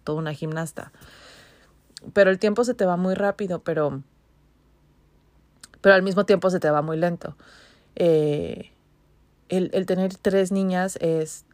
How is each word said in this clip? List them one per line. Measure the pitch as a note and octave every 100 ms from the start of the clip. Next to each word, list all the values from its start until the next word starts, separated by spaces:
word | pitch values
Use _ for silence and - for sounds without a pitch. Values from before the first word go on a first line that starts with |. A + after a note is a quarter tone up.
Toda | - D3+
una | D#3
gimnasta. | D3 D#3+ D#3+ E3 - - - - - - - - _ _ _ _ - -
Pero | - G3
el | F#3+
tiempo | G#3+ G#3
se | B3
te | A#3+
va | F#3 F3
muy | F#3
rápido, | F#3+ G3+ G3 G3 E3+
pero, | - D#3 D3 C#3 C#3 _ _ _ _ _ _ _ _ _ _ _ _ _ _ _ - -
pero | G3
al | F#3+
mismo | F#3+ F#3 G3
tiempo | F#3+ F#3+
se | F3+
te | D#3
va | D3
muy | D#3 D#3+
lento. | F3 F3 - - - - - _ _ -
Eh, | E3+ D#3+ D3+ D3 E2+ - - _ _ _ _ _ _ _ -
el, | F#3 F#3
el | F#3+ F#3
tener | F#3 F#3+ F#3+
tres | - F#3+ F#3
niñas | G3 F#3+ F3+ F#3+ -
es | E3+ D#3+ D#3 - -